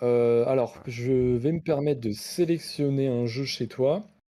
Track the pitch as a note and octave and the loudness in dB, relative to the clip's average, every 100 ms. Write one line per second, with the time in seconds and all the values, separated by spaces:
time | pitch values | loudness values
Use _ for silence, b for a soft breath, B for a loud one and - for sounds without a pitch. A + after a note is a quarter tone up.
0 | B2 A#2+ A#2+ A#2 A#2+ C3 A#2 - B2+ A#2 | 2 4 4 4 4 2 0 -6 -12 -6
1 | B2 C3 B2 A#2+ C#3+ E3+ D#3+ C#3+ D3 C3 | 0 2 2 2 0 -2 0 0 0 -2
2 | A2+ G#2 - - E3 E3 - - C#3+ C#3 | -2 -6 -6 -2 0 0 -4 -2 0 0
3 | C3+ A#2+ A#2+ A#2+ C3+ - A#2 - C3+ F#3 | 0 0 -2 -4 -4 -4 -6 0 0 0
4 | - _ _ | -4 _ _